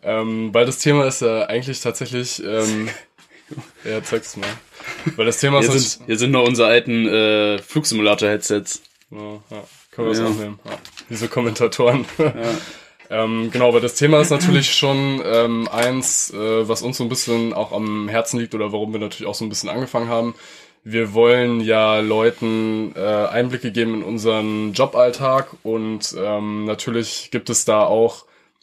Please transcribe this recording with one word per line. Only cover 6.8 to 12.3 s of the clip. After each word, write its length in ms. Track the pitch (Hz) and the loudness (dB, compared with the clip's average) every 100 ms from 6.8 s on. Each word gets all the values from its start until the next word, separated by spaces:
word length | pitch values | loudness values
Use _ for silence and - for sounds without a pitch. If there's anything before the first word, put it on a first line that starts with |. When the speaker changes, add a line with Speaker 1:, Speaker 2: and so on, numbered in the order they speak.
| 123 117 110 | 4 0 2
Speaker 2:
äh, 500 | 107 107 107 104 101 | 2 4 2 2 -2
Flugsimulator-Headsets. 1200 | - 151 147 113 104 104 104 104 - 104 98 - _ _ _ | -2 -2 0 2 2 4 2 0 0 -2 -2 -12 _ _ _
Speaker 1:
Ja, 80 | 107 104 104 _ | -16 -14 -16 _
ja. 140 | 107 98 - _ | -18 -18 -20 _
Können 180 | - 113 | -6 -2
wir 40 | |
das 40 | 110 | 0
Speaker 2:
Ja. 60 | 113 | 0
Speaker 1:
auch 80 | 107 | -2
nehmen. 220 | 104 104 | -6 -12
Ja. 140 | - - - - - | -14 -16 -16 -20 -12
Diese 180 | 113 113 | -6 -4
Kommentatoren. 760 | 131 117 107 117 - 123 127 117 | -2 -2 0 -2 4 4 4 -2
<laughs> 80 | - | 0
Speaker 2:
Ja. 140 | 151 | 0